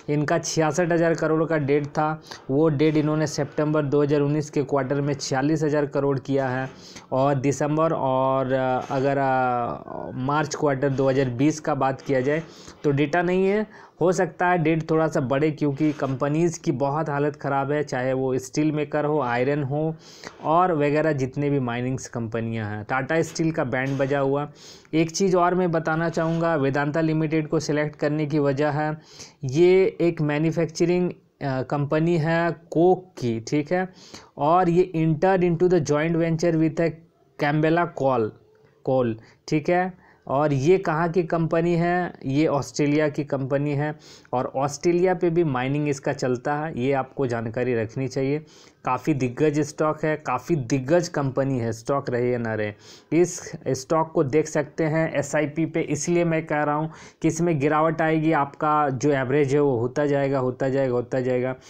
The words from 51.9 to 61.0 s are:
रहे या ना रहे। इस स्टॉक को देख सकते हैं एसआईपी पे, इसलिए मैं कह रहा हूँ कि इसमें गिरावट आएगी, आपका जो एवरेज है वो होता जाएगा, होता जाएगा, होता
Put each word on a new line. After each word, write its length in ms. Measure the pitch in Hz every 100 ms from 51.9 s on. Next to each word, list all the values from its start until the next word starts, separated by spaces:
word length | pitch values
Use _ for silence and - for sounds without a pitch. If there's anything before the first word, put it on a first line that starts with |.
| 139 135
रहे 200 | 120 123
या 80 | 123
ना 160 | 113
रहे। 180 | 107 107 104 - - -
इस 400 | 156 175 - - - -
स्टॉक 440 | 139 - 160 160
को 120 | 170
देख 220 | 139 156 151
सकते 380 | 156 170 -
हैं 280 | 160 160 160
एसआईपी 540 | 143 143 151 147 156 151
पे, 140 | 165
इसलिए 440 | - 151 - 175
मैं 220 | 170 160 160
कह 160 | 151
रहा 120 | 147
हूँ 160 | 147 156 - - -
कि 60 | 160
इसमें 320 | 160 175 151
गिरावट 420 | 147 151 160 156
आएगी, 300 | 160 160 156
आपका 560 | 156 143 - 151 151 143
जो 240 | 131 147
एवरेज 420 | 135 127 147 139
है 60 | 147
वो 180 | 143 120
होता 280 | 123 151 147
जाएगा, 320 | 143 139 135
होता 300 | 127 123 135
जाएगा, 260 | 135 131
होता 260 | 123